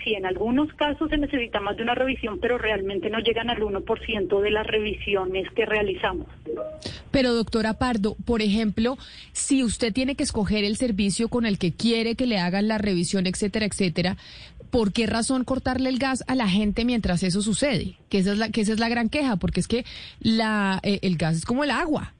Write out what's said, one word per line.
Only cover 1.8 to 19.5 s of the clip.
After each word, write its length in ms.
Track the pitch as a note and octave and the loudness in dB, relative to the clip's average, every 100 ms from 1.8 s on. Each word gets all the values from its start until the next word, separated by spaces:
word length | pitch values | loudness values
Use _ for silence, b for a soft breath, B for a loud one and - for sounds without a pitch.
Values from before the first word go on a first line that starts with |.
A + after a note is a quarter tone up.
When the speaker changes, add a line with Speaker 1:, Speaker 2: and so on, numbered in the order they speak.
Speaker 1:
una 140 | A#3 B3 | 0 0
revisión, 420 | C4 A#3+ A3 F#3 | 0 -2 -4 -2
pero 200 | A#3 B3 | 0 0
realmente 520 | A3 G3+ G3 G3 A3 | 0 -2 -2 -4 -2
no 80 | A3+ | 0
llegan 320 | A3+ A3+ A#3 | 0 0 -2
al 140 | G#3 | -2
uno 160 | G#3+ G3 | -2 -2
por 180 | F#3 A3 - | -4 -4 -4
ciento 340 | G#3+ F#3 G3+ | -4 0 2
de 120 | G#3 | 2
las 120 | G#3+ | 0
revisiones 840 | G#3+ G#3+ G#3+ F3+ G#3 G3 F#3 F#3+ F#3+ - | 0 -2 -2 -4 -2 -2 0 -4 -2 -2
que 100 | G#3 | 0
realizamos. 640 | G#3+ G#3 F#3 G3+ F3 D3+ - D#3 - - - B B - | 0 0 -2 -4 -4 -8 -12 -10 -8 -8 -10 B B -2
Speaker 2:
Pero, 240 | C#4 B3+ | 2 2
doctora 400 | A#3 A3 A3+ A3 | 2 0 0 0
Pardo, 420 | G#3+ B3+ A3+ G#3 G#3 | 0 0 0 0 -2
por 160 | A3 A3+ | -2 0
ejemplo, 560 | G#3+ G#3+ G#3+ G3+ A#3 C4+ B B B | 2 2 0 0 0 -2 B B B
si 320 | - - C4+ | -6 2 2
usted 280 | A#3 - A#3 | 2 0 0
tiene 220 | B3+ C4 | 0 0
que 80 | C#4 | 0
escoger 400 | D4 A3+ F3 G#3+ | -2 0 2 2
el 140 | G3+ G#3+ | 2 2
servicio 520 | B3+ G3 G3+ E3+ A3+ | 0 2 2 2 0
con 160 | A#3+ | 2
el 140 | A3+ G3 | 0 2
que 140 | F3+ | 0
quiere 420 | - A#3 A3+ A3+ | 2 2 2 0
que 120 | A3+ B3+ | 0 0
le 120 | G3+ | 2
hagan 300 | F3 G3 G#3+ | 2 2 0
la 100 | G#3+ | 0
revisión, 480 | G#3 F3 F3+ G3 F#3 | 0 0 2 0 0
etcétera, 400 | F#3 G#3 A3 G#3 | 0 -2 0 -2
etcétera, 500 | - F#3+ E3 F3 G3 B B B B - | 0 0 2 -2 -2 B B B B -2
¿por 220 | B3 G#3 | 2 2
qué 160 | A#3 A3 | 2 0
razón 340 | A3 A#3 C4 | 0 0 0
cortarle 460 | B3+ C4 C4 B3+ C4 | 0 -2 0 0 0
el 100 | B3+ | 0
gas 240 | C4+ C4 - | 0 0 0
a 80 | B3+ | 0
la 100 | G#3 | 2
gente 380 | G3 G#3 G3+ | 4 2 2
mientras 400 | A#3+ A#3 F#3 F3 | 2 2 2 2
eso 180 | F#3 G3 | 2 2
sucede? 540 | G#3 F#3+ C#4+ A3 F#3 - _ | 0 2 2 2 -2 -10 _
Que 100 | G3+ | 2
esa 120 | F#3 | 2
es 80 | G#3 | 2
la, 120 | A3 | 0
que 100 | A3 | 0
esa 120 | G#3 | 0
es 60 | A3 | 2
la 100 | A#3 | 0
gran 200 | A#3+ A3+ | 2 0
queja, 260 | D4+ C4+ | 2 0
porque 240 | F#3+ F3 | 0 0